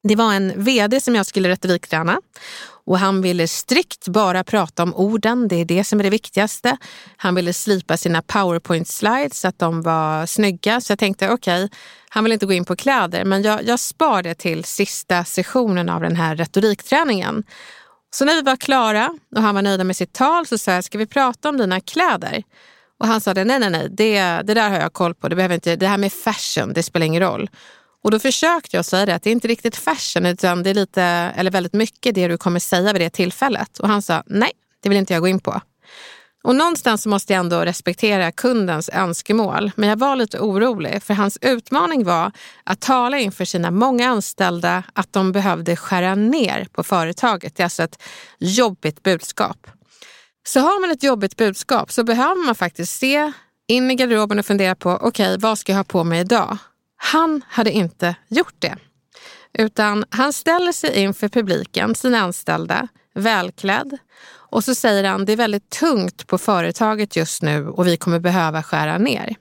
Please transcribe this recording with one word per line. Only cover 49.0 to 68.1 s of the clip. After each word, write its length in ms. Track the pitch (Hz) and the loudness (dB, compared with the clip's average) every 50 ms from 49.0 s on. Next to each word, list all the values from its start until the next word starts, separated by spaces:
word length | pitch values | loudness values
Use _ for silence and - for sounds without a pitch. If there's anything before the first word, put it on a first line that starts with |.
budskap. 640 | _ 190 185 165 - - - - 214 - - - _ - - _ _ _ _ _ - - - - _ _ _ _ _ | _ 0 0 0 -2 -12 -6 -4 -4 -4 -4 -12 _ -20 -20 _ _ _ _ _ -20 -20 -20 -20 _ _ _ _ _
Så 140 | - - 269 | 0 2 2
har 200 | 269 330 392 403 | 4 4 2 2
man 100 | 370 349 | 0 -2
ett 120 | 320 247 | -2 0
jobbigt 340 | - 277 254 208 196 190 - | 2 0 2 2 -2 -6 0
budskap 560 | - 226 202 190 - - - 262 220 - - | 0 0 0 0 -4 -4 -2 -2 -2 -2 -2
så 120 | - - 233 | -2 -2 0
behöver 420 | 233 226 240 247 311 381 370 339 | 0 2 2 2 0 0 0 0
man 80 | 269 226 | -2 0
faktiskt 440 | - 185 170 _ - 170 - - - | -2 -2 -4 _ -8 -8 -8 -4 -2
se 340 | 262 262 277 294 302 302 277 - _ _ _ _ _ - | 0 0 2 2 0 -2 -4 -10 _ _ _ _ _ 0
in 220 | 226 254 254 254 | 2 2 2 2
i 40 | 262 | 2
garderoben 440 | 247 254 240 233 214 214 208 208 208 | 2 2 2 4 2 2 2 0 -2
och 80 | 202 | 0
fundera 280 | - 208 196 196 185 185 | 0 0 2 2 0 0
på, 160 | _ - 180 | _ 0 -2
"Okej, 460 | 175 - - 240 - - 208 185 185 196 | -2 0 0 -2 0 2 0 0 2 0
vad 200 | 208 220 214 - | 0 0 0 -2
ska 140 | - - | -2 -2
jag 60 | 190 196 | -2 -2
ha 60 | 190 | -2
på 200 | - - 185 165 | 0 0 0 0
mig 160 | 170 165 170 | 2 0 0
idag?" 380 | 180 190 240 220 180 - 202 208 - _ _ _ _ _ _ _ | 0 2 2 2 2 0 -6 -10 -10 _ _ _ _ _ _ _
Han 420 | - - - 311 330 320 311 294 - - | -6 0 2 2 2 2 0 -4 -6 -6
hade 220 | - - 202 214 | -2 0 0 2
inte 440 | - 214 180 165 - _ 180 175 175 - _ _ | 2 0 0 -2 -2 _ -2 -2 -2 -4 _ _
gjort 260 | 220 285 359 - _ _ | 0 0 0 -2 _ _
det. 180 | - - - - _ _ _ _ _ _ _ - - - - - - _ _ - | -6 -6 -6 -8 _ _ _ _ _ _ _ -20 -20 -20 -20 -20 -20 _ _ 0
Utan 460 | 220 220 _ - 214 208 208 214 - _ | 0 0 _ 0 0 2 2 0 -4 _
han 220 | - 208 262 294 | -2 -2 0 0
ställer 400 | 285 - - 330 330 349 359 349 | -2 -2 0 2 2 2 2 0
sig 240 | 339 - - 302 - | -2 -2 -2 0 0
inför 320 | 202 196 196 196 - - 202 | 2 0 0 -2 -2 -4 -2
publiken, 680 | - 240 214 190 170 73 - - - - 190 214 226 | -2 -2 0 0 -2 -2 -2 -4 -2 -2 0 0 -2
sina 260 | - - 254 247 226 | 0 0 2 2 2
anställda, 680 | 196 175 180 - - - 160 160 165 170 180 - - 233 _ _ _ _ _ | 2 0 -4 -6 -4 -2 -2 -2 -2 -2 -2 -2 -2 -6 _ _ _ _ _
välklädd. 840 | - 196 226 220 190 180 185 - - - 196 196 233 - 277 285 269 _ _ _ - - - | -2 0 2 2 0 -2 -4 -8 -6 -2 -2 0 -2 -2 -6 -12 -16 _ _ _ -20 -20 -20
Och 360 | - - - _ - 226 208 | -20 -20 -16 _ -2 -2 0
så 100 | - 254 | 0 -2
säger 300 | - - 233 208 196 196 | 0 2 2 2 2 2
han, 200 | 190 190 196 196 | 0 0 -2 0
"Det 80 | 190 | 0
är 40 | 214 | 0
väldigt 340 | 220 240 214 208 202 _ _ | 0 0 0 0 -4 _ _
tungt 560 | - - 302 339 285 214 185 180 - - - | -4 0 2 2 2 2 0 -2 -6 -10 -6
på 120 | - - 180 | -4 -4 -2
företaget 800 | - - 208 175 170 170 165 - 226 214 220 214 208 208 - | 0 0 0 2 0 -2 -2 0 0 0 0 -2 -4 -2 -2
just 260 | 170 160 - - - | -2 -2 -2 -4 -4
nu 260 | - 151 147 151 143 160 | -2 -2 -2 -2 -4 -6
och 180 | - - 180 | -2 0 2
vi 100 | 180 170 | 2 2
kommer 220 | - - 180 | 2 0 -2